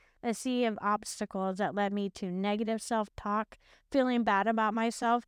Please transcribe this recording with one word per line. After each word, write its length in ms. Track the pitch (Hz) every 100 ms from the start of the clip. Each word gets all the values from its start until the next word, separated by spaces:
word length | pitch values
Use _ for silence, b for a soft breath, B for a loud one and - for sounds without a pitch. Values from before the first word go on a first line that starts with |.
| b b
a 100 | 240
sea 300 | 214 262 247
of 140 | 240 208
obstacles 800 | 202 208 - - 208 190 190 190
that 160 | 185
led 180 | 196 202
me 160 | 202 202
to 200 | - 190
negative 500 | 180 202 208 220 220
self-talk, 760 | - 226 208 - 208 208 214 - b b b
feeling 320 | - 254 240
bad 240 | 220 196 208
about 280 | 226 220
myself, 500 | 226 233 - 233 240